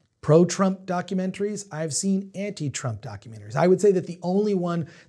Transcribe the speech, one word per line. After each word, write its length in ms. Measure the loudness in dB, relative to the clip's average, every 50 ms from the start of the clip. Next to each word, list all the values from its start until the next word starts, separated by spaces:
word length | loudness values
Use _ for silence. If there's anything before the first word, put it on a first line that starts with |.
| _ _ _ _
pro-Trump 640 | 2 6 6 6 6 4 2 0 0 0 0 -2 -6
documentaries. 800 | -6 -4 -4 -4 -4 -4 -4 -4 -4 -4 -4 -4 -4 -4 -6 -10 -10
I've 220 | -8 -8 -6 -4 -4
seen 380 | -2 0 0 0 0 -2 -6 -8
anti-Trump 680 | -8 -8 -8 -6 -6 -6 -6 -6 -6 -6 -6 -8 -8
documentaries. 540 | -10 -14 -14 -16 -16 -18 -18 -16 -12 -6 -2
I 120 | 2 4
would 140 | 4 6 6
say 100 | 6 4
that 160 | 4 4 0
the 120 | -4 -8 -8
only 320 | -4 -2 0 2 2 2 0
one 340 | 0 0 -2 -2 -4 -4 -6 -10 -20 -14